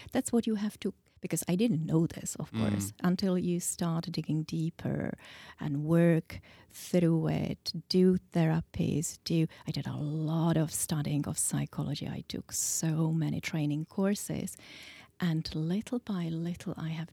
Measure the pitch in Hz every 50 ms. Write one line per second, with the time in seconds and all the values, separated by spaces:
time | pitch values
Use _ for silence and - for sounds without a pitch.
0 | - - - 262 262 - - 233 220 233 220 202 208 208 - - - 202 - _
1 | _ _ _ _ - 180 - 165 - - 170 180 226 247 190 160 156 - 156 160
2 | 170 156 - - - - - - - - - 113 110 107 104 101 101 98 110 -
3 | - 180 180 185 - 190 180 180 180 175 175 175 - - - - 180 170 165 165
4 | 170 - 170 - 160 - 156 156 156 - - 165 160 165 - - - - - -
5 | - - - - - - - - - - - - - 151 143 143 151 151 165 170
6 | 170 170 165 160 - - - - - - - - - _ - - - - - 180
7 | 175 165 165 160 160 156 156 151 - - - - - - - 170 - - - 185
8 | 185 185 185 185 - _ - 175 160 160 160 165 165 - - - 165 - - 143
9 | 170 - - - - - 165 165 160 160 - - - - 156 147 135 - 120 127
10 | 147 147 151 160 156 151 160 165 160 170 165 160 160 156 - - - - 165 151
11 | 147 - 147 143 143 - 156 - - - - 139 143 - - - 147 - 147 -
12 | - - - - - - - - - - - - - - - - - 160 156 156
13 | 165 160 160 165 156 147 147 165 - - - 160 151 147 147 151 156 - - -
14 | 196 196 208 - - - 151 - - 190 - - - - - - - - - -
15 | - - _ - - 175 160 160 160 - - 156 156 165 180 208 226 - 247 247
16 | - - 208 180 170 165 165 165 165 175 180 - - 185 - - 165 160 160 160
17 | 160 170